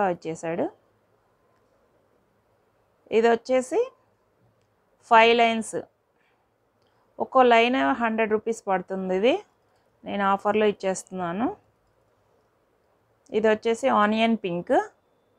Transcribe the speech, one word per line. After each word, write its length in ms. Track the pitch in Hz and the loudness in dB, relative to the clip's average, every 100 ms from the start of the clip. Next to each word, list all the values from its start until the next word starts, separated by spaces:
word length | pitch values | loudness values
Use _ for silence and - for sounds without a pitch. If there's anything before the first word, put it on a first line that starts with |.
| 196 | -2
వచ్చేసాడు. 520 | 175 160 165 165 170 311 - _ _ _ _ _ _ _ _ _ _ _ _ _ _ _ _ _ _ _ _ _ _ - 220 | -4 -8 -10 -8 -6 -6 -8 _ _ _ _ _ _ _ _ _ _ _ _ _ _ _ _ _ _ _ _ _ _ -4 0
ఇది 100 | 233 233 | 2 0
వచ్చేసి 440 | - 254 254 370 508 _ _ _ _ _ _ _ _ _ _ _ - | 0 -2 0 -2 -4 _ _ _ _ _ _ _ _ _ _ _ 2
ఫైవ్ 240 | 226 226 233 | 6 6 4
లైన్స్, 360 | 233 226 214 170 - _ _ _ _ _ _ _ _ _ _ _ _ - | 2 0 -6 -10 -12 _ _ _ _ _ _ _ _ _ _ _ _ -12
ఒక్కో 180 | 233 262 247 | -2 4 6
లైన్ 260 | 233 233 262 277 262 | 6 4 0 -2 -2
హండ్రెడ్ 320 | 233 220 220 214 | -4 -2 -2 -2
రూపీస్ 260 | 226 226 - | -4 -8 -2
పడుతుంది. 460 | 185 180 190 185 185 | -4 -4 -8 -4 0
ఇది 120 | 233 381 - _ _ _ _ _ 208 | 0 0 -4 _ _ _ _ _ -10
నేను 160 | 202 196 | -4 -2
ఆఫర్లో 320 | 196 208 214 214 | -2 0 0 0
ఇచ్చేస్తున్నాను. 720 | 196 190 185 - 185 175 180 277 415 _ _ _ _ _ _ _ _ _ _ _ _ _ _ _ _ - 214 | 0 -4 -6 -8 -8 -6 -4 -6 -8 _ _ _ _ _ _ _ _ _ _ _ _ _ _ _ _ -8 -2
ఇది 100 | 214 | 0
వచ్చేసి 340 | 214 226 226 262 214 | 0 -2 -2 0 2
ఆనియన్ 360 | 208 220 226 226 | 2 2 0 0
పింక్, 320 | 185 175 175 302 415 _ _ _ _ | -4 -6 -2 -2 -2 _ _ _ _